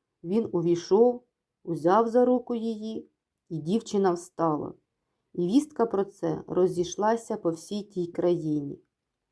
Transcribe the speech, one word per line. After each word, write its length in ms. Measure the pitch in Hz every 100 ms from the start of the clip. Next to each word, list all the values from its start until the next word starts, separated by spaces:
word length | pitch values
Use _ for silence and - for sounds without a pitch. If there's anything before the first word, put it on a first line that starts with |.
| _ _
він 240 | 170 214 226
увійшов, 720 | 175 170 170 - 196 247 240 - _ _ _
узяв 440 | - 156 160 208 233
за 160 | 240
руку 300 | 247 254 247
її, 540 | 233 226 214 220 220 - _ _ _ _
і 100 | 160
дівчина 540 | 151 214 - 202 190
встала. 600 | 175 - - 165 151 - - _ _ _ _ _
І 140 | - 175
вістка 400 | 254 302 - 226
про 180 | 196
це 380 | 196 - 165 - -
розійшлася 920 | 175 180 165 170 - 214 226 - 214
по 140 | -
всій 320 | 165 - 208
тій 240 | 196 185 170
країні. 720 | 170 170 170 156 151 143 - _ _ _ _ _